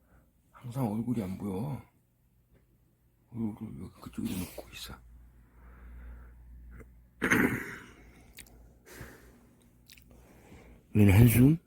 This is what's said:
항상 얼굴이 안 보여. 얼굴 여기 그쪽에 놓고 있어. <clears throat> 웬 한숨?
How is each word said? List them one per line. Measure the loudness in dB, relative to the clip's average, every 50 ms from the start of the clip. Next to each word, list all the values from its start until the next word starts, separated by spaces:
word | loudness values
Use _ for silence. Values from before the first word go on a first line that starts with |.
| _ _ _ -20 _ _ _ _ _ _ -20
항상 | -20 -16 -12 -6 -4 -4 -2 -2
얼굴이 | -4 -4 -4 -4 -4 -4
안 | -6 -6
보여. | -8 -8 -6 -6 -6 -6 -6 -8 -10 -12 -18 _ _ _ _ _ _ _ _ _ _ _ _ _ _ _ _ _ _ _ _ _ _ _ _ _ _ _ _ -10
얼굴 | -8 -6 -6 -6 -8 -12 -14 -14 -14
여기 | -16 -16 -18 -18
그쪽에 | -20 -16 -10 -8 -8 -6 -6 -8
놓고 | -8 -10 -12 -16 -18 -18 -18
있어. | -16 -16 -16 -16 -18 -20 -20 -20 -20 -20 -20 -20 -20 -20 _ -20 -20 -20 -20 -20 -20 -20 -20 -20 -18 -18 -18 -18 -20 -20 -20 -20 -20 -20 -20 -20 -20 -20 -20 -20 -20 -20 -20 -20 -20 -20 -20 _ -6
<clears throat> | -2 0 2 2 2 0 0 -4 -8 -10 -14 -16 -18 -20 -20 -20 -20 -20 -20 -20 -20 -20 -20 -20 -20 -20 -20 -20 -20 -20 -20 _ _ -20 -20 -18 -18 -18 -20 -20 -20 -20 -20 -20 -20 -20 _ _ _ -20 _ _ _ -20 -20 -20 -20 -20 -20 -20 -20 -20 -20 -20 -20 -20 -20 -20 -20 -20 -20 -20 _ _ 2
웬 | 6 6 8
한숨? | 8 10 8 8 8 8 6 6 6 4 0